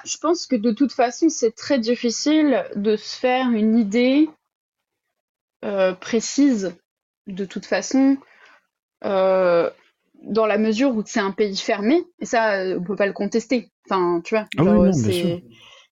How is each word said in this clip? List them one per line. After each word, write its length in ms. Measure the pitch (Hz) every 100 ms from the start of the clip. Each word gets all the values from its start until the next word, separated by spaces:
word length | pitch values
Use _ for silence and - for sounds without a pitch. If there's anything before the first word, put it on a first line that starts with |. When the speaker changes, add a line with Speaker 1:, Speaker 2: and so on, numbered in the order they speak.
| -
Speaker 1:
je 120 | -
pense 300 | 302 339 -
que 80 | 247
de 160 | 233
toute 200 | 214 269
façon, 380 | - 247 - 330
c'est 260 | - 226 -
très 220 | - 285
difficile 840 | 220 240 240 220 294 311 302 220 - 202
de 200 | 208 214
se 200 | - -
faire 340 | 254 254 254
une 260 | 226 220 226
idée, 500 | 202 233 247 277 311 - _ _ _ _ _ _ _ _ _ _ _ - 214
euh, 280 | 196 185
précise, 840 | 185 - 226 - - 285 226 185 175 _ _ _ _ -
de 180 | 190 190
toute 200 | 202 -
façon, 520 | 185 - 269 269 269 - _ - _ _ _ _ _ 214
euh, 640 | 190 190 190 180 170 - - _ _ _ _
dans 240 | - 208 214
la 100 | 208
mesure 380 | 220 214 277 220
où 80 | 202
c'est 140 | 226
un 120 | 196
pays 260 | 202 208 196
fermé, 460 | - 208 208 339 339 -
et 60 | -
ça, 340 | 233 220 196
euh, 200 | 185 170
on 40 |
peut 120 | 180 196
pas 100 | 202
le 80 |
contester. 580 | - 202 226 - 254 - _ -
Enfin, 320 | 190 175 170
tu 120 | - 220
vois, 120 | 214 -
Speaker 2:
Ah 60 |
oui, 20 | 185
Speaker 1:
genre, 60 | 208
Speaker 2:
non, 80 | 196
bien 40 |
Speaker 1:
c'est, 180 | 160 107
Speaker 2:
sûr. 280 | 180 175 175 - - - - _